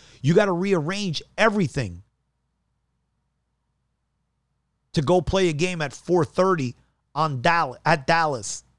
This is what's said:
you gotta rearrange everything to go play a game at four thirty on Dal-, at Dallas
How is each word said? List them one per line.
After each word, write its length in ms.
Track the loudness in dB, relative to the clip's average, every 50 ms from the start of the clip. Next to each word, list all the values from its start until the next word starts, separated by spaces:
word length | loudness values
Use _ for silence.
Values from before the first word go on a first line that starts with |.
| -20 -20 -16 -4 0
you 100 | 2 4
gotta 200 | 4 4 4 2
rearrange 720 | 0 0 0 0 0 0 -2 -4 -4 -6 -6 -6 -6 -8 -10 _
everything 680 | 2 2 2 4 2 0 0 -2 -4 -6 -6 -8 -12 -18 _ _ _ _ _ _ _ _ _ _ _ _ _ _ _ _ _ _ _ _ _ _ _ _ _ _ _ _ _ _ _ _ _ _ _ _ _ _ _ _ _ _ _ _ _ _ _ _ _ _ _ _ _ _ _ _ _ -4
to 100 | -2 0
go 180 | 2 2 2
play 280 | 2 0 0 0 0 0
a 40 | 0
game 300 | -2 -2 -4 -4 -4 -6
at 100 | -8 -8
four 320 | -10 -4 0 0 0 0
thirty 520 | 0 0 0 0 2 2 0 -2 -4 -6 -10 _ _ _ _ _ _ -4
on 260 | -4 -2 -2 -2 -2 0
Dal-, 340 | 0 2 2 0 -2 -6 -4 0
at 220 | 0 0 0 2
Dallas 560 | 2 2 2 2 0 -2 -4 -6 -10 -10 -12 -14 _ _